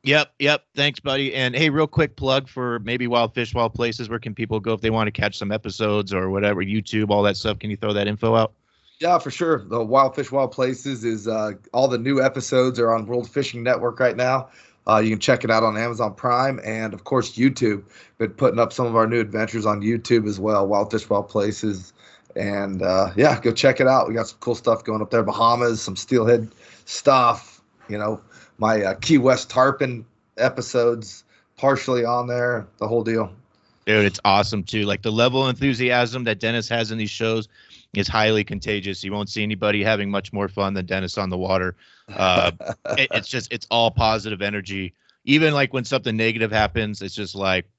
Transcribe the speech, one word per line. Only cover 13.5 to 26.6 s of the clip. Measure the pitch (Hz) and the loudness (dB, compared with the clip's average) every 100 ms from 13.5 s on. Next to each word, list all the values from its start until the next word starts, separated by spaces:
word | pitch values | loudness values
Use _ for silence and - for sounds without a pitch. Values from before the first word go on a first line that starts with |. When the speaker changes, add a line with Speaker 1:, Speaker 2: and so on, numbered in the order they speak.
| 120 | -4
Speaker 2:
Network | 120 120 120 117 | 0 0 0 0
right | 123 | 0
now. | 117 127 131 131 - _ _ - | 2 0 0 -4 -20 _ _ 2
Uh, | 110 | 2
you | 110 | 2
can | 110 | 0
check | - - | 2 2
it | 113 | 2
out | 110 | 2
on | 113 107 | 2 0
Amazon | 117 117 110 | -6 -4 -4
Prime | 95 123 123 135 131 | -2 0 2 0 -2
and, | 107 110 110 | -6 -6 -6
of | 95 | -8
course, | - 131 120 | -2 -2 -2
YouTube. | - 131 135 117 101 - - - _ | 0 0 2 0 0 -8 -20 -20 _
Been | 113 | -6
putting | - 131 113 | 2 2 2
up | 113 | 0
some | - 120 | 0 0
of | |
our | 113 | 2
new | 113 120 | 2 2
adventures | 107 104 110 113 107 | -2 -2 -2 -2 -2
on | 104 | 0
YouTube | 104 120 120 120 104 | 0 -2 2 2 2
as | 95 | -2
well, | 104 104 | 0 2
Wild | 98 104 104 | 2 0 0
Fish, | 110 - | -4 0
Wild | 101 98 | -2 0
Places. | 107 101 101 110 98 90 _ - _ _ - | -2 -2 -2 -6 -6 -12 _ -20 _ _ -6
And, | 101 101 98 95 | -4 -4 -4 -2
uh, | 92 95 98 | 2 2 2
yeah, | 95 143 123 | 4 4 4
go | 120 | 0
check | 113 139 127 | 4 4 4
it | 131 | 4
out. | 131 - | 4 2
We | |
got | 113 110 | -2 -6
some | - | -6
cool | - | -6
stuff | 113 - 113 | -2 0 0
going | - 110 | -2 -4
up | 104 | 0
there. | 117 | 0
Bahamas, | 101 - 117 120 120 110 | 0 2 2 4 0 -2
some | - | -6
steelhead | 95 - 127 113 98 110 _ | -10 0 2 4 4 2 _